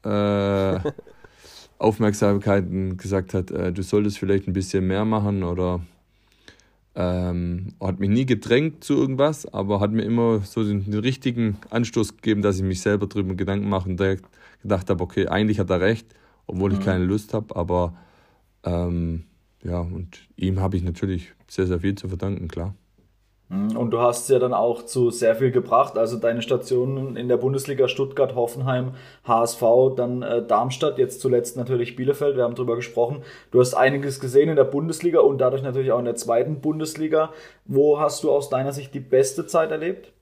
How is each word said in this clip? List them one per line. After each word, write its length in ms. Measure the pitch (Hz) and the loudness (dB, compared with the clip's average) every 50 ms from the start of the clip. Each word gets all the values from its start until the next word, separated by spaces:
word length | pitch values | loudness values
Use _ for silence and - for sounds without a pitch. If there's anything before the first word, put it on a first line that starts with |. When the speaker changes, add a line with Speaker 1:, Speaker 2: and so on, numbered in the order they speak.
| _ | _
Speaker 1:
äh, 760 | 107 104 104 104 104 101 101 101 101 101 98 95 95 95 92 87 | -2 -2 0 0 2 2 2 2 2 2 2 0 0 0 -2 -4
Speaker 2:
<laughs> 920 | 90 - - - - - _ - - _ _ - - - - - _ _ _ | -6 -8 -8 -20 -20 -20 _ -20 -20 _ _ -20 -20 -20 -20 -20 _ _ _
Speaker 1:
Aufmerksamkeiten 1160 | - 110 107 - 110 104 101 - - 101 101 101 - 107 98 101 92 90 90 95 95 95 92 | 0 0 2 4 2 2 2 2 2 2 2 2 2 2 2 2 2 0 -4 -4 -4 -4 -6
gesagt 380 | 90 - 95 98 95 92 - - | -6 -6 -2 -2 -2 -2 -2 -4
hat, 180 | 95 90 - | -4 -4 -4
äh, 220 | - 82 92 90 87 | -6 -4 -4 -4 -4
du 100 | 98 92 | -4 -4
solltest 340 | - - 104 104 104 104 - | 0 0 2 2 0 -2 -4
vielleicht 300 | - 95 98 98 - - | -2 0 0 0 0 -2
ein 60 | 90 | -4
bisschen 340 | 98 92 - - 98 92 92 | -4 -4 -2 -2 -2 0 0
mehr 160 | 92 98 107 | 0 0 0
machen 400 | 110 110 107 101 101 101 98 92 | 0 0 0 0 0 -2 -2 -2
oder, 380 | 87 87 90 90 90 90 87 85 - _ _ _ _ _ _ _ _ _ _ _ - - _ _ _ _ _ _ _ _ | -4 -2 -2 -2 -2 -2 -4 -6 -10 _ _ _ _ _ _ _ _ _ _ _ -20 -20 _ _ _ _ _ _ _ _
ähm, 760 | 90 90 90 90 90 90 90 87 87 87 87 87 87 92 - - _ | -4 -2 -2 -2 -2 -2 -2 -2 -4 -4 -4 -4 -6 -8 -10 -12 _
hat 180 | 98 95 92 92 | -6 -6 -4 -2
mich 100 | 101 98 | 0 2
nie 160 | 104 120 135 | 2 2 2
gedrängt 560 | 131 120 104 - - 117 131 151 160 151 - - | 2 0 -2 0 2 2 2 2 0 -6 -8 -4
zu 80 | - 147 | 0 2
irgendwas, 520 | 139 - 135 135 131 139 151 156 - - - - | 2 2 0 2 0 0 0 0 -4 -10 -10 -6
aber 280 | 101 101 98 104 98 | -4 -2 0 0 2
hat 100 | 104 101 | 2 2
mir 120 | 107 113 107 | 0 0 0
immer 360 | 107 117 117 117 117 113 107 | 0 0 2 2 2 2 0
so 240 | 98 - - 117 110 | -2 -4 -4 -2 -2
den, 260 | 104 104 101 98 104 | 0 0 -2 -2 -2
den 120 | 104 107 | -4 -2
richtigen 560 | 107 127 131 131 - 139 123 120 117 110 101 101 - - | -2 -2 -4 -2 -4 -4 -2 0 -2 -2 -2 -4 -10 -6
Anstoß 460 | - 117 120 113 - 117 107 - - | -2 -2 -2 0 0 -2 -2 -2 -4
gegeben, 260 | _ - 110 107 104 | _ 0 0 0 2
dass 140 | 101 104 95 | 2 2 0
ich 80 | 92 95 | 2 0
mich 160 | 95 92 90 | -2 -2 0
selber 280 | - 107 101 101 101 - | 0 0 0 2 0 -2
drüber 280 | - 104 95 92 95 | -4 -4 -4 -2 -2
Gedanken 320 | 90 98 92 98 101 101 101 | -4 -2 -2 -2 -2 -2 0
mache 220 | 98 95 92 95 | -2 -2 -2 -2
und 100 | 92 87 | -2 0
da 160 | 98 95 98 95 - _ _ _ - - _ _ | 0 0 0 -2 -6 _ _ _ -20 -20 _ _
gedacht 280 | _ 101 104 92 90 - | _ -2 -2 -2 0 -2
hab, 120 | 98 85 | -2 -2
okay, 260 | 90 87 - 104 95 - | -2 -4 -2 -2 -2 0
eigentlich 320 | - 98 107 107 104 101 | 0 0 2 2 2 0
hat 100 | 98 87 | 0 0
er 120 | 95 87 | 0 2
recht, 260 | 90 101 113 110 - _ _ _ _ _ _ _ _ - | 2 2 0 0 -4 _ _ _ _ _ _ _ _ -10
obwohl 240 | - 92 95 101 | -4 -2 0 0
ich 80 | 98 98 | 0 0
Speaker 3:
Mhm. 40 | 95 | 0
Speaker 1:
keine 200 | 98 92 90 90 | 0 0 2 2
Lust 300 | 90 98 107 - - - | 0 0 -2 -4 -4 -6
hab, 240 | 113 107 - - - | -6 -6 -6 -6 -6
aber, 360 | 87 85 90 90 87 87 87 - - _ _ _ _ _ _ _ _ _ _ _ - | -4 0 0 0 0 -2 -4 -10 -20 _ _ _ _ _ _ _ _ _ _ _ -6
ähm, 640 | 87 87 85 87 87 87 85 85 82 82 82 80 _ _ _ _ _ _ _ | -4 -2 -2 -2 -2 -2 -2 -2 -4 -4 -6 -8 _ _ _ _ _ _ _
ja, 180 | - - 87 87 | -8 -6 -6 -4
und 400 | 85 85 92 - 92 - - - _ _ _ - | -4 -6 -8 -10 -10 -12 -14 -20 _ _ _ -4
ihm 240 | - 95 95 95 | -2 -2 0 0
hab 120 | 95 95 98 | 0 0 0
ich 80 | 92 85 | -2 -2
natürlich 500 | 90 85 - - 101 95 85 80 - - _ _ _ | -2 -4 -4 -4 -4 -4 -4 -6 -10 -20 _ _ _
sehr, 180 | - - 95 92 | -4 -2 0 0
sehr 120 | 92 85 | 0 0
viel 140 | 87 98 101 | 0 -2 -4
zu 120 | 101 - 92 | -2 -6 -8
verdanken, 400 | 92 85 - 98 101 92 90 85 | -8 -6 -4 -4 -4 -6 -8 -8
klar. 280 | - - 85 95 98 _ _ _ _ _ _ _ _ _ _ _ _ _ _ _ 92 | -8 -8 -8 -8 -10 _ _ _ _ _ _ _ _ _ _ _ _ _ _ _ -4
Speaker 3:
Und 360 | 98 101 107 110 117 123 113 | -2 -2 -2 -2 -2 -2 -2
du 80 | 117 117 | 0 2
hast 300 | 120 120 120 - - - | 2 2 2 0 2 2
ja 80 | - - | 4 4
dann 160 | 127 123 120 | 4 2 2
auch 320 | 92 107 120 117 - - | 2 2 0 0 -2 -8
zu 260 | - - 131 123 120 | -6 0 2 2 2
sehr 240 | 110 - 120 110 113 | 2 2 2 2 4
viel 160 | 113 135 127 | 4 2 2
gebracht, 460 | 117 127 - - 113 120 139 - - 107 | 2 2 2 4 4 4 4 4 2 0
also 200 | 113 113 123 117 | 0 0 0 0
deine 240 | 110 117 117 120 | 0 0 0 0
Stationen 720 | 113 - 135 123 127 - 131 123 127 131 135 135 131 135 120 | -2 0 -2 -2 0 0 0 0 0 0 -2 -4 -6 -8 -8
in 140 | 110 120 123 | -6 0 0
der 80 | 123 120 | 0 2
Bundesliga 500 | 123 139 135 139 135 - 143 127 131 127 | 2 0 0 -2 -4 -4 2 2 2 2
Stuttgart, 480 | - - 135 135 - - 135 127 123 | 2 -2 -2 -4 2 0 0 2 2
Hoffenheim, 600 | 123 117 117 - 135 131 135 127 127 127 131 131 - - - - _ _ | -2 -2 -2 -2 -4 -2 -2 -2 -2 -2 -4 -8 -12 -20 -20 -20 _ _
H 200 | - 117 113 117 | 2 2 2 2
S 120 | 117 - | 2 0
V, 360 | - 123 113 117 127 131 135 | 0 4 6 6 8 6 6
dann, 320 | 131 127 123 123 123 123 123 | 4 0 -2 -2 -2 -4 -4
äh, 220 | 107 117 120 110 | -2 -2 -2 0
Darmstadt, 520 | - 113 104 120 135 127 - 160 151 - - | 2 2 2 2 2 -2 -2 -2 -2 2 2
jetzt 240 | 127 123 - - | 0 0 0 -4
zuletzt 340 | - 131 123 120 120 - - | 0 2 2 2 2 0 -6
natürlich 400 | 131 127 120 131 120 120 120 - | -8 -4 -2 -2 -2 -2 -4 -6
Bielefeld, 400 | - 127 131 143 - 151 143 135 | -4 -2 -2 0 0 0 0 2
wir 80 | 127 120 | 2 0
haben 120 | 117 120 | 0 0
drüber 200 | 127 127 120 117 | -4 -2 -2 -2
gesprochen. 460 | 120 123 - - 117 120 120 147 135 - - - - - _ | -4 -4 -6 0 0 0 0 -2 -8 -12 -18 -20 -20 -20 _
Du 100 | - 127 | 4 4
hast 120 | 127 127 - | 4 4 4
einiges 460 | - 131 131 143 139 143 139 131 - | 4 4 4 4 2 -4 -4 -6 -6
gesehen 300 | 139 127 120 139 151 160 | -8 4 6 6 6 6
in 80 | 156 143 | 6 4
der 80 | 139 | 4
Bundesliga 540 | 135 135 143 156 165 160 - - 175 160 165 | 4 2 -2 -2 -2 -6 -2 -2 2 4 6
und 180 | 147 139 139 131 | 6 6 4 4
dadurch 240 | 131 127 127 135 131 | 2 2 2 0 -4
natürlich 280 | 139 120 135 131 131 113 | -4 -4 -2 0 0 0
auch 60 | 123 | 0
in 60 | 120 | 0
der 100 | 120 110 | -2 -6
zweiten 440 | - - 120 117 117 127 147 156 135 | -6 -2 0 0 0 0 0 -4 -4
Bundesliga. 720 | 127 156 151 156 156 151 - - 156 151 151 156 156 156 - - - - - _ _ | -2 -4 -2 -2 -6 -8 -6 -6 -4 0 0 0 0 0 -4 -16 -20 -20 -20 _ _
Wo 320 | - 131 135 143 151 147 147 | -2 2 4 4 4 4 4
hast 260 | 156 147 147 - - | 2 -2 -2 -2 0
du 80 | 151 | 0
aus 180 | 135 143 135 - | 0 0 0 -2
deiner 240 | 135 127 131 139 135 | -2 -2 -2 -4 -6
Sicht 200 | 139 139 - - | -8 -12 -12 -12
die 60 | 139 | -14
beste 480 | 131 - - 131 135 131 - - 165 - | -4 2 4 4 4 4 0 -6 -8 -2
Zeit 240 | - 170 160 156 | 0 0 0 0
erlebt? 400 | 156 151 156 175 196 - - - _ _ | -2 -4 -4 -6 -8 -8 -14 -20 _ _